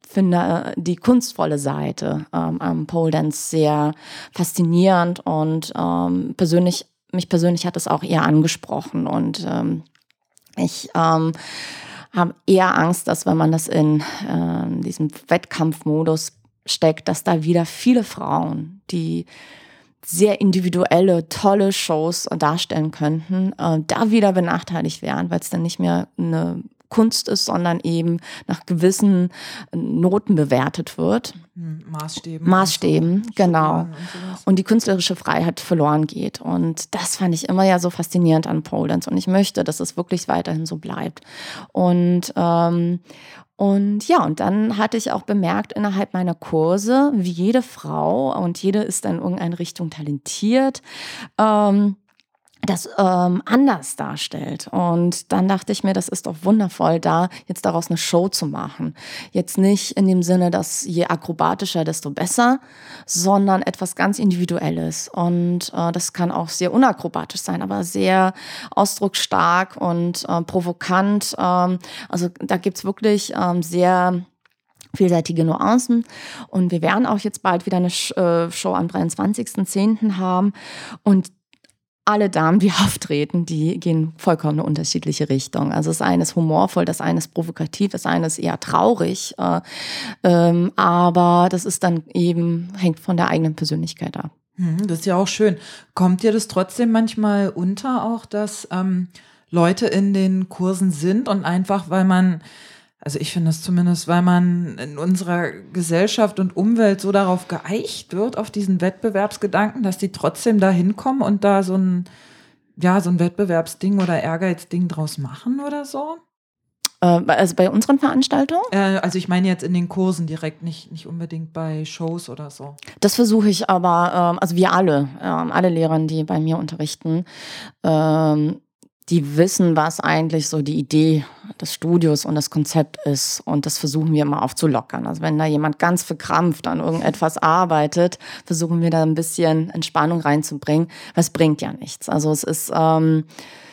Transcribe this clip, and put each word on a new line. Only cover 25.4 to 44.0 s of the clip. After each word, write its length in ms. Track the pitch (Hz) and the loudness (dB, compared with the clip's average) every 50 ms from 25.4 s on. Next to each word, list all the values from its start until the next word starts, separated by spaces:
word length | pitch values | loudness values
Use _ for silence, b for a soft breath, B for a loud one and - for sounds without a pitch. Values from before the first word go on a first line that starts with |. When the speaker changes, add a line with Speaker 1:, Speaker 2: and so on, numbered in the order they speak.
| - - | -4 -4
Speaker 1:
dann 120 | - 170 | -4 -2
nicht 160 | 165 170 - - | -2 -4 -4 -2
mehr 300 | 175 175 170 - - - - - | 0 0 0 0 -2 -4 -6 -6
eine 440 | 170 165 165 160 165 170 - - - - _ _ _ _ - | -4 -2 -2 -2 -2 -4 -6 -8 -10 -14 _ _ _ _ 2
Kunst 340 | 226 220 226 - - - - | 2 4 4 2 -2 -2 -2
ist, 180 | 202 - - | -2 -2 -2
sondern 340 | 208 - 180 175 - - - | -2 -2 0 0 0 -2 0
eben 380 | - 170 170 165 165 170 170 165 B B B B B | -2 -2 -2 0 0 0 -2 -2 B B B B B
nach 200 | - 175 - - | -8 -8 -8 -4
gewissen 640 | - 180 160 175 185 185 - 214 202 190 180 180 175 B B B B B B B B - | -4 -2 2 2 2 4 4 4 4 4 4 2 0 B B B B B B B B -8
Noten 600 | 170 - - - 165 175 180 190 208 - - 196 | -6 -4 -2 0 2 2 2 2 2 2 2 2
bewertet 600 | 156 147 139 127 131 131 160 - 175 - - - | 2 2 2 2 0 0 -2 -4 -6 -10 -10 -6
wird. 380 | - 165 175 208 240 - - - 170 165 _ _ | -4 -2 0 0 -2 -4 -6 -16 -16 -20 _ _
Speaker 2:
Hm, 260 | 175 165 160 156 160 - - | -12 -10 -10 -10 -10 -12 -12
Maßstäben. 600 | 160 151 151 160 - - - 165 160 160 165 175 | -12 -10 -10 -10 -12 -12 -12 -12 -12 -2 2 4
Speaker 1:
Maßstäben, 640 | 185 185 190 160 - - 185 170 156 160 165 170 180 | 4 4 4 2 0 -2 0 0 2 2 2 2 0
Speaker 2:
Und 100 | 202 220 | 0 -2
so. 80 | 233 - | -4 0
Speaker 1:
genau. 440 | - 190 180 165 160 156 156 160 165 | 2 2 4 4 4 2 2 0 0
Speaker 2:
Schubladen 120 | 170 170 | -2 -4
und 380 | 160 147 175 - - 180 185 185 | -8 -12 -14 -14 -14 -12 -12 -12
sowas. 140 | 185 - - | -12 -6 0
Speaker 1:
Und 140 | 202 190 185 | 2 2 2
die 20 | 185 | 4
künstlerische 520 | - 220 233 - - 196 180 170 - 180 | 2 2 2 2 2 0 0 0 -2 -4
Freiheit 420 | - - 151 160 156 165 170 - - | -4 -4 -2 0 0 0 -2 -2 -4
verloren 480 | - - 180 160 143 147 151 156 156 | -4 -2 2 2 4 4 4 2 0
geht. 340 | 151 - - - - - - | 0 -2 -6 -8 -8 -8 -8
Und 540 | - 160 175 180 170 165 160 - - - - | -6 -4 -2 -2 -2 -2 -2 -6 -8 -8 -8
das 220 | - 170 - - | -6 -6 -6 -4
fand 180 | - 190 175 165 | -2 0 0 0
ich 140 | 160 - - | -2 -2 -2
immer 160 | 185 190 190 | 2 4 4
ja 160 | 190 185 180 | 4 4 2
so 100 | 175 180 | 0 -2
faszinierend 560 | - - 165 - - 180 175 165 160 160 160 | -4 -4 -8 -2 0 2 4 4 4 4 2
an 160 | - 160 160 | 0 -4 -4
Pole 260 | 156 - 170 160 170 175 | -4 -4 -4 -4 -2 -2
Dance. 220 | 175 170 - - | -2 -2 -2 -2
Und 60 | 185 | -4
ich 100 | 185 - | -4 -2
möchte, 380 | 185 185 196 196 - - 202 170 | 2 2 2 2 2 0 -2 -2
dass 160 | 160 156 - | -2 -2 -4
es 160 | 175 - - | -6 -6 -6
wirklich 320 | 175 175 - 185 175 - - | -8 -4 -4 -4 -6 -2 -2
weiterhin 380 | - 170 170 175 170 156 165 | -2 -2 0 -2 -4 -4 -4
so 100 | 160 170 | -6 -8
bleibt. 460 | 156 160 165 - - - - - - B B B B B B B B B B | -8 -8 -10 -8 -8 -8 -10 -10 -14 B B B B B B B B B B
Und, 600 | - 190 180 180 175 180 175 175 180 175 - - - | -2 2 2 4 4 4 4 4 2 2 0 -2 -2
ähm, 640 | - 170 170 170 170 170 170 170 170 170 175 175 175 B B B B B B B B B B _ | 0 2 2 4 4 4 2 2 2 0 0 -2 -4 B B B B B B B B B B _
und 500 | - 202 196 196 202 202 202 208 208 | -2 0 2 2 2 2 2 0 -2